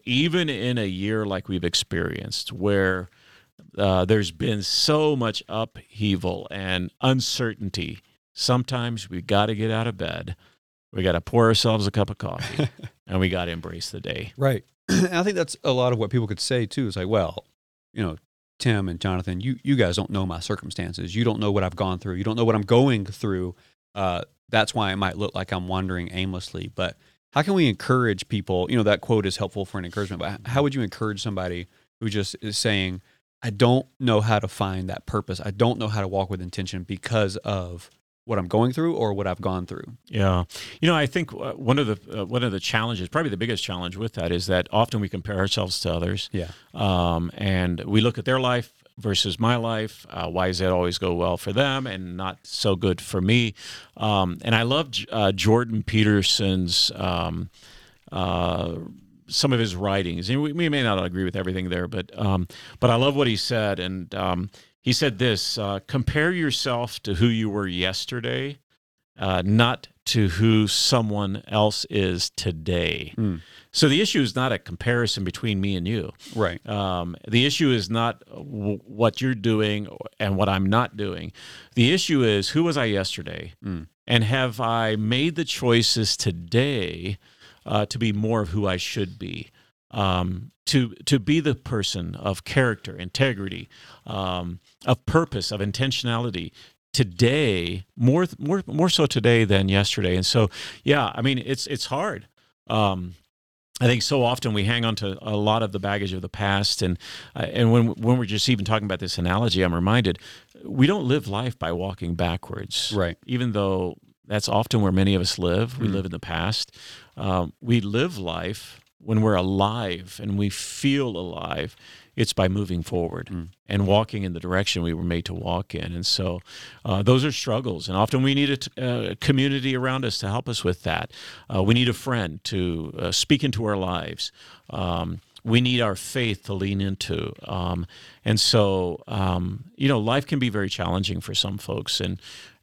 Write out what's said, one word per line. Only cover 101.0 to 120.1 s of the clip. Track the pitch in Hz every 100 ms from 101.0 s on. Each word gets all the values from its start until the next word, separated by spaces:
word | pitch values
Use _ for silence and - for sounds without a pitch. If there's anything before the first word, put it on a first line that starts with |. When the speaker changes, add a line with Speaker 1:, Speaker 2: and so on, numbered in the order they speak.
| 117
Speaker 1:
I | -
mean, | 123 131
it's, | 110 131 -
it's | 135 -
hard. | 135 202 117 - _ _ _ -
Um, | 110 104 92 90 87 _ _ _ _ _ -
I | 123
think | 120
so | - 143
often | 120 123 -
we | 104
hang | 101 120
on | 117 107
to | 104 92
a | - 104
lot | 104 110
of | 110
the | 98
baggage | 98 101 98
of | 92
the | 90
past. | - 101 98 104 -
And, | 92 90 - - -
uh, | - -
and | - 113
when, | 120 117
when | - 113 127
we're | 110
just | 104 113
even | 120
talking | 98 110
about | 104 92
this | 92 -
analogy, | 87 92 117 95
I'm | 92
reminded, | 85 90 117 98 87 - - _ -
we | - 135 135
don't | 202 131
live | 143 -
life | 101 123 -
by | 80
walking | 87 92 98 87
backwards. | 85 87 85 - - 101 - -
Speaker 2:
Right. | 104 87 82 -
Speaker 1:
Even | 123 123
though | 104 98 95 90 - _ _ -
that's | 104 -
often | 104 113 117
where | 101
many | 90 98 98
of |
us | 90 -
live. | 87 90 117 127
We | 117
Speaker 2:
Mm. |
Speaker 1:
live | 98
in | 92
the | 85
past. | - 82 87 110 - - - - - -
Um, | 95 92 85 -
we | 120 117
live | 101 104 165 143
life | 90 85 87 107 - - _ _
when | - 110
we're | 107
alive | 98 92 98 98 117 104 87 90